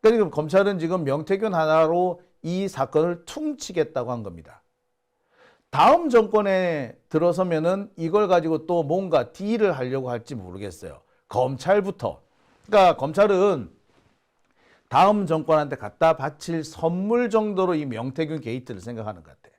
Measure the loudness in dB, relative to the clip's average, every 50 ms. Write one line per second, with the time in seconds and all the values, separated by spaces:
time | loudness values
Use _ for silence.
0 | 6 4 4 4 2 0 0 -4 -4 2 2 4 4 4 0 -2 -2 -2 -2 -2
1 | 0 -2 -2 -2 -2 -2 -2 -2 -2 -2 0 0 0 2 4 4 4 4 2 0
2 | 0 0 -2 -6 _ _ _ _ -8 -6 -4 -4 -4 -6 -4 -4 -6 0 2 0
3 | 0 0 -2 -6 -10 -14 -12 -8 -6 -6 -6 -8 -12 -8 -4 -4 -4 -2 -2 -8
4 | -6 -6 -8 -8 -8 -12 -14 -16 -20 -20 -20 _ _ _ _ _ _ _ _ _
5 | _ _ _ _ _ _ _ _ _ _ _ _ _ _ 2 4 6 6 6 6
6 | 2 4 4 4 4 6 2 2 2 2 2 2 0 0 -2 -4 -6 -8 -12 _
7 | _ _ -2 2 2 2 2 2 0 0 0 0 2 0 0 -2 -4 -10 _ -6
8 | -6 0 2 2 2 4 2 2 2 0 -4 -4 -2 -2 -2 -2 0 -2 -2 -4
9 | -2 0 0 0 0 -2 _ -10 -6 -4 -2 0 0 0 0 -2 -6 -6 -6 -6
10 | -6 -6 -8 -8 -10 -12 -14 -14 -12 -14 -14 -12 -12 -12 -14 -14 -16 -18 -18 -18
11 | _ _ _ _ _ _ -2 -2 -2 -2 -2 -6 -2 0 0 0 0 -2 -8 _
12 | -6 -6 -6 -8 _ _ _ _ _ _ _ _ _ 0 4 6 6 6 4 2
13 | -4 -4 2 2 4 4 4 2 2 2 0 -2 -6 -12 _ _ _ _ _ _
14 | _ _ _ _ _ _ _ _ _ _ _ _ _ _ _ _ _ _ 2 4
15 | 6 6 4 2 0 -2 -2 -4 0 2 2 2 2 -2 -6 -10 -12 -14 -4 _
16 | 2 2 2 2 -2 -8 -8 _ -10 -6 -6 -6 -6 -8 -10 -4 -2 -2 -2 -2
17 | -2 0 0 0 0 2 0 0 0 0 -2 -2 0 0 0 -2 -2 -4 -6 -6
18 | -6 -8 -6 -6 -6 -6 -6 -8 -8 -8 -10 -10 -10 -12 -14 -14 -12 -12 -12 -10
19 | -10 -10 -12 -12 -18 -20 -20 _ _ -20 _